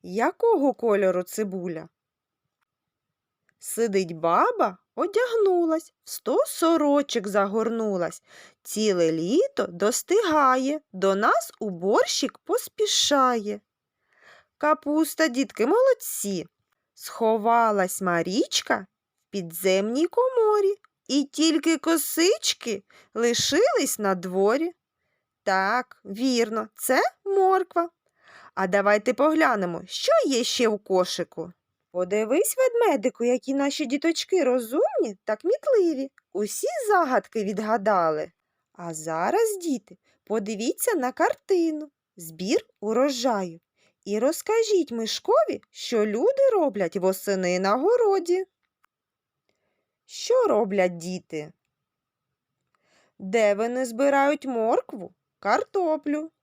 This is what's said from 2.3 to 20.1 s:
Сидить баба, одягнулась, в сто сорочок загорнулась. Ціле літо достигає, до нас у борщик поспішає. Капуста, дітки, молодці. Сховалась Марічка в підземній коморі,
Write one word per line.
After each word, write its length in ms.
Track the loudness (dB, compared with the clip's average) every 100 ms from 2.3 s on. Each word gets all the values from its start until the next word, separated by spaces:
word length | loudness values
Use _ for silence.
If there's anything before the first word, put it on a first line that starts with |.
| _ _ _ _ _ _ _ _ _ _ _ _ _
Сидить 500 | -12 -2 0 0 -2
баба, 640 | -2 2 4 2 2 -2 -2 _
одягнулась, 1000 | -6 -2 0 0 2 2 2 2 -2 -6 _
в 60 | -16
сто 280 | -12 -4 0 0
сорочок 800 | 0 2 4 4 2 0 -4 -2
загорнулась. 960 | 0 0 0 -2 -2 -2 -2 -4 -8 _ -20 -20 _
Ціле 500 | -12 -2 0 2 2
літо 540 | 0 0 2 0 -2 -6
достигає, 1120 | 0 0 0 0 2 2 2 4 2 0 -4 _
до 220 | -2 0
нас 380 | 2 2 2 -2 -8
у 120 | -8
борщик 680 | -4 0 2 2 -2 -4 -6
поспішає. 1200 | -4 -4 -4 -4 -2 0 0 2 2 0 -4 -10 _ _ _ _ _ _ -20 -20 _ _
Капуста, 680 | 0 0 0 0 0 0 0
дітки, 380 | 0 -4 -2 2
молодці. 800 | 4 4 2 -2 -8 -6 -6 -8 _ _ _ _
Сховалась 1080 | _ -16 -2 0 2 2 4 4 2 -2 -2
Марічка 840 | -2 -2 -2 -2 -2 -2 -2 -4 -4 _ _ _ _
в 20 |
підземній 760 | -10 -8 -4 2 2 0 -2
коморі, 680 | 0